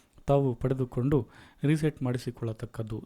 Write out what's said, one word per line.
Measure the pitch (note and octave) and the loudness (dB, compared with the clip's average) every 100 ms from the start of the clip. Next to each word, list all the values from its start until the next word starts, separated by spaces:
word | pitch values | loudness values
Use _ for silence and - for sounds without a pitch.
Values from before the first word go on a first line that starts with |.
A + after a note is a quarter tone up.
| _ - - | _ -12 2
ತಾವು | C#3 C#3 | 2 4
ಪಡೆದುಕೊಂಡು | A#2+ C3 C3 B2+ - B2+ D3 - - - _ | 0 -2 0 -2 0 2 2 0 -8 -20 _
ರೀಸೆಟ್ | C#3+ D#3 D#3 - | 0 2 0 -2
ಮಾಡಿಸಿಕೊಳ್ಳತಕ್ಕದ್ದು. | B2+ B2 B2 - A#2 A2 A#2 - G#2+ G#2+ | -2 -2 -6 -6 -6 -6 -10 -8 -8 -8